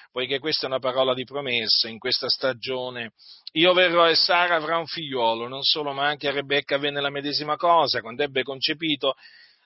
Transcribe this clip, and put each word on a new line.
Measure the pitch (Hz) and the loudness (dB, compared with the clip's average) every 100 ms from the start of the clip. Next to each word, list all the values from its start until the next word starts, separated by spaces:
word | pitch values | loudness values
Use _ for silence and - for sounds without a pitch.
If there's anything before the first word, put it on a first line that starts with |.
| - | -12
Poiché | 123 127 135 | -6 -4 -2
questa | 151 147 135 | -2 -4 -2
è | |
una | 131 | -4
parola | 131 127 131 | -2 0 2
di | 127 123 | 0 -4
promessa, | 139 135 120 107 - 113 | -6 -2 -2 0 0 -2
in | 113 | -4
questa | 127 - 123 | -4 -2 -2
stagione | - 135 123 131 127 127 123 113 _ - - - | -2 -2 -4 -6 -6 -6 -8 -12 _ -20 -20 -6
io | 160 180 | 2 4
verrò | 180 180 170 165 | 6 6 6 6
e | 156 | 4
Sara | - 175 175 165 | 4 2 2 0
avrà | 151 170 | 0 -4
un | 156 | -4
figliuolo, | 165 147 131 113 113 120 | -8 -6 0 0 0 -4
non | 135 | -4
solo | 135 160 143 | 0 0 -2
ma | 139 143 | -2 -2
anche | 147 143 | -2 -2
a | |
Rebecca | 139 139 143 - 143 | -2 0 -2 0 -2
avvenne | 147 143 | -2 -2
la | 143 | -4
medesima | 143 143 139 151 151 | -4 -4 -4 -4 0
cosa, | 175 170 135 120 | 4 4 4 0
quando | 110 120 | -4 -4
ebbe | 147 131 | -2 -2
concepito | 127 135 156 151 165 143 139 - - - - _ | -4 -4 -4 -2 -2 -2 -2 -4 -10 -20 -20 _